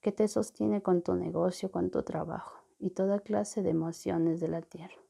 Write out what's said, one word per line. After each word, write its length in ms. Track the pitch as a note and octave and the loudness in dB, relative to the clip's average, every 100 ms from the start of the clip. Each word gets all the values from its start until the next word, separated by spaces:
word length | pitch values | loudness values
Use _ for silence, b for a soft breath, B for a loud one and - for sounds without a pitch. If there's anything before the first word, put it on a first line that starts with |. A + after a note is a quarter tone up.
que 120 | G#3 | -2
te 160 | - G#3+ | 2 2
sostiene 540 | A3 G#3+ - G#3+ G#3 | 2 -2 0 0 2
con 200 | F#3+ F3+ | 4 2
tu 120 | F3 | 4
negocio, 560 | F3+ F3 E3 F3+ F3+ F#3+ | 0 0 0 0 0 -4
con 200 | F3 F3+ | -2 0
tu 120 | - | 0
trabajo 600 | - D#3+ D#3+ E3+ - - - - | -2 -4 -4 -6 -10 -16 -20 -6
y 120 | F#3 | -4
toda 280 | - F#3+ G3+ | 0 2 2
clase 440 | G3+ G#3 G3+ - | 0 -2 0 0
de 80 | F#3 | 2
emociones 680 | E3 E3 E3 G3 E3+ E3 E3 | 2 0 -4 -2 2 2 2
de 80 | E3 | -2
la 140 | E3 | -4
tierra. 340 | E3 E3 F3+ - | -8 -14 -16 -20